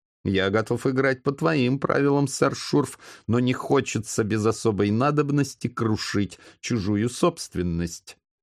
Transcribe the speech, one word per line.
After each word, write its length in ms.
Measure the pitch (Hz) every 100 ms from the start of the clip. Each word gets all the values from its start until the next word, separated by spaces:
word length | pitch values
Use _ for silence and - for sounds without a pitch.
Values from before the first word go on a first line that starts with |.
| _ _ 98
"Я 240 | 95 95
готов 340 | 107 107 120 139
играть 340 | 131 135 131
по 80 | 143
твоим 480 | 139 160 160 123 135
правилам, 480 | - 139 143 143 139
сэр 300 | - 139 123
Шурф, 420 | - 143 127 - - - -
но 100 | 117
не 140 | 123
хочется 720 | 127 - 139 - 120 110 -
без 200 | 107 110
особой 460 | 107 107 113 98 104
надобности 800 | 110 139 147 147 143 139 - -
крушить 720 | - 113 107 - 104 98 - - -
чужую 500 | - 123 95 104 117
собственность". 1120 | - 175 165 - 90 90 85 85 - - - _ _